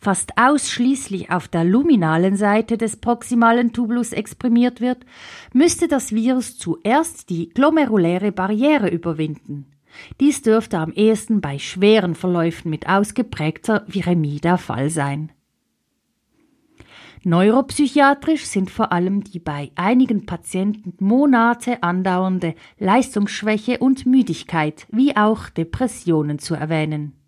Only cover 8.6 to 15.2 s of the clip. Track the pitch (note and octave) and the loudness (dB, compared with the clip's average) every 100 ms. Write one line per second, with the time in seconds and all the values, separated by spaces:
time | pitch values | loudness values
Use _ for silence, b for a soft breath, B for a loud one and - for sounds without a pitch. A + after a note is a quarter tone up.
8.6 | C#4 D4+ G3 E3+ E3+ D#3 D#3 D3 - D3 | 2 2 2 -2 -4 -4 -4 -6 -12 -14
9.6 | C#3 _ B B B - C#4 - - A3 | -14 _ B B B 0 0 2 2 2
10.6 | A3 F#3 D#3+ - G#3+ A3 - A3 D3+ C#3 | 0 -4 -4 2 2 2 0 -2 -2 -8
11.6 | - - G3+ A3 F#3 D#3+ F#3 F3 E3 E3 | -10 0 4 4 2 -2 -2 0 0 -2
12.6 | E3+ D#3 - G3 G#3 - A#3+ - D#3 D#3 | -6 -6 -2 0 0 -2 -6 -4 -4 -4
13.6 | - G#3+ G#3+ G3 F3 F3 D3+ D3 E3 F3+ | -2 -2 -2 -6 0 0 0 -2 -2 -2
14.6 | - - F3 E3 C#3+ C#3 | -2 -4 -4 -2 -4 -4